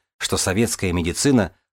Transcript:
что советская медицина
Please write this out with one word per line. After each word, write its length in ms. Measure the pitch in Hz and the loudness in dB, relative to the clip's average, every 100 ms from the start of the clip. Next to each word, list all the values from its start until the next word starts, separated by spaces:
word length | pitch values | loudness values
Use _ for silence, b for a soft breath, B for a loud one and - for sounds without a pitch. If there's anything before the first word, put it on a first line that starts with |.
| _ - | _ -10
что 180 | - 95 | -4 -2
советская 560 | - 95 113 - 92 | 0 0 0 -2 -2
медицина 640 | 87 85 85 143 127 92 - _ | -2 -2 0 2 4 2 -4 _